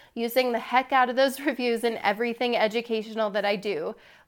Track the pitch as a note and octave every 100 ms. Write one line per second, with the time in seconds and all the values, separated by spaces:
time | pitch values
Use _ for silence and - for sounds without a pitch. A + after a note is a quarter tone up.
0 | - A#3 A#3 B3+ B3+ A3+ - B3 C4 C4+
1 | B3 B3 C4+ C4+ C#4+ B3+ B3 A3+ A#3 A3+
2 | G3+ G#3 A#3+ A#3 B3 A#3 G#3+ A3+ A3+ A3
3 | A3 G#3+ G#3+ G3+ G3+ G#3 G#3 D#3 F#3 -
4 | - -